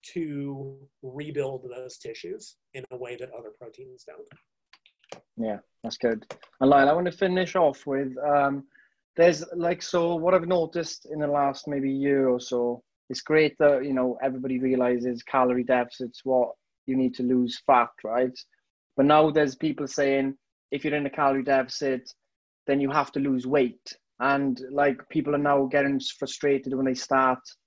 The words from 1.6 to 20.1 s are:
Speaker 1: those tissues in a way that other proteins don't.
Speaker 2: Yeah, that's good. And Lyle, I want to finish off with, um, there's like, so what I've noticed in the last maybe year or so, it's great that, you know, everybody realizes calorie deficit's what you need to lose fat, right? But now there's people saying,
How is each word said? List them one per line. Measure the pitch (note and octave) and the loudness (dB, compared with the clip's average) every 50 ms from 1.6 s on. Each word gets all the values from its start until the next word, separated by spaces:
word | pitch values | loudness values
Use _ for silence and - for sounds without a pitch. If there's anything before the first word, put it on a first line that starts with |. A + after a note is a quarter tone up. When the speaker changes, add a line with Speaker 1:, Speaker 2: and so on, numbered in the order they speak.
| B2 B2+ | -12 -14
Speaker 1:
those | B2 B2+ B2+ B2+ B2+ - | -14 -14 -14 -16 -16 -16
tissues | - A#2 A2+ - - F3 F#3+ A3 - - - _ _ _ _ | -14 -14 -14 -12 -12 -12 -12 -12 -14 -20 -20 _ _ _ _
in | C3+ B2+ - | -18 -16 -14
a | B2+ B2 | -12 -12
way | B2+ B2 B2 A#2+ | -10 -10 -10 -12
that | B2+ B2 A#2+ | -12 -14 -14
other | A2+ A#2 G#2+ G#2+ _ | -16 -16 -16 -18 _
proteins | B2+ A2+ A2 - - G2 F#2+ F#4+ - | -20 -20 -20 -20 -20 -20 -20 -20 -20
don't. | - - - G#4+ _ - _ _ _ _ _ _ _ _ _ _ _ _ _ _ _ - - _ _ _ - | -20 -20 -20 -20 _ -20 _ _ _ _ _ _ _ _ _ _ _ _ _ _ _ -20 -20 _ _ _ -8
Speaker 2:
Yeah, | A2+ A2 G#2 G2+ _ _ _ _ _ | -6 -6 -6 -8 _ _ _ _ _
that's | A#2 - - | -12 -10 -4
good. | - A#2+ A2+ G#2+ - _ - - - _ _ _ | -2 -2 -2 -2 -8 _ -20 -20 -20 _ _ _
And | C3 C3+ | 2 4
Lyle, | C#3+ C#3 C#3 C#3 | 6 6 6 4
I | D3+ | 2
want | E3+ F3+ F3+ | 2 0 -4
to | |
finish | E3+ - G3+ F#3 F3+ F#3 F#3 E3 - | -2 -2 -2 0 0 0 -2 -2 0
off | F#3+ E3+ D3+ C3+ - - | 2 2 2 2 -2 -8
with, | D3 C#3 C3+ C#3 C3+ B2+ C3 | -4 -4 -4 -4 -4 -6 -4
um, | C#3 D3 C#3+ C#3+ C#3 C#3 C#3 C#3 C3+ _ _ _ _ _ _ _ _ _ _ | -2 2 2 4 4 2 0 -4 -8 _ _ _ _ _ _ _ _ _ _
there's | - E3 F3 E3 D3+ E3 - E3+ | 4 6 6 6 4 -6 -10 -6
like, | F3 E3+ E3+ F3+ F3 | -2 -2 -2 -2 -2
so | - - - F3 E3+ E3+ F3 | -6 -2 0 0 2 2 0
what | E3 D#3+ F3 F#3 | 0 2 4 4
I've | F#3 E3+ E3+ | 4 4 2
noticed | F#3 F3 D#3+ D#3+ - F3 E3 D#3 - - _ - | 0 0 0 0 -2 -6 -6 -6 -8 -16 _ -12
in | D3+ D3+ | -6 -4
the | D3+ C#3+ | -2 0
last | C#3+ C#3+ C#3+ C#3 C#3 - - D3+ | 2 2 2 2 0 -4 -8 -6
maybe | C#3+ C#3 C3+ C3+ | -4 -2 -2 -2
year | C3+ C3+ C#3 C#3+ C#3 C#3 C3+ C3 | -2 0 2 2 4 4 4 4
or | B2 B2 | 2 0
so, | B2 - B2+ B2 A#2+ A#2+ A#2+ B2 _ _ _ _ _ _ | -2 -4 -2 -2 0 -2 -2 -6 _ _ _ _ _ _
it's | B2+ - | -12 -12
great | - - D3+ D#3 D#3 D3 D3+ _ | -4 2 4 4 4 2 2 _
that, | D#3 D3 C#3+ C3 C3 | 4 4 4 4 0
you | C#3+ | -2
know, | C3+ C3 B2+ B2+ B2 - | -2 0 0 -2 -2 -2
everybody | C3 C3+ B2+ C3 B2+ C3+ C3 B2+ | -4 -4 -4 0 0 0 0 2
realizes | C3 C3 C3 B2+ B2+ B2 B2 A#2+ A#2+ B2+ B2 A#2 - | 2 2 2 2 2 2 2 0 0 -4 -4 -6 -8
calorie | - - C3+ B2+ B2+ B2 B2+ B2 | -2 2 2 4 4 2 0 2
deficit's | B2 B2+ B2 B2 A#2+ - - B2+ A#2+ - - - | 2 2 2 2 -2 -6 -12 -12 -12 -12 -10 -4
what | C3 C3 B2+ B2 G#2 - _ _ _ _ _ _ | 0 2 2 2 0 -4 _ _ _ _ _ _
you | - C3 | -2 0
need | C3 C3 B2+ B2+ | 0 0 0 0
to | - B2 | -2 -2
lose | B2 B2+ B2+ B2 A#2 A#2+ - _ | 0 2 2 2 0 -4 -6 _
fat, | - C3+ B2 A#2 A#2 _ - - | 4 4 4 4 0 _ -12 -8
right? | A2 A2+ B2 B2+ B2+ B2+ - - _ _ _ _ _ _ _ _ _ _ | -4 0 0 0 0 -2 -8 -20 _ _ _ _ _ _ _ _ _ _
But | - C3+ C#3+ | 2 4 6
now | D3+ D#3 D#3 D#3 | 6 6 6 6
there's | D3 D#3 D3+ C#3 C3 | 4 2 2 2 -2
people | _ - D#3 C#3 - D3 C3 | _ -4 -4 -2 -2 -6 -6
saying, | - - C#3+ C3+ | -2 0 0 2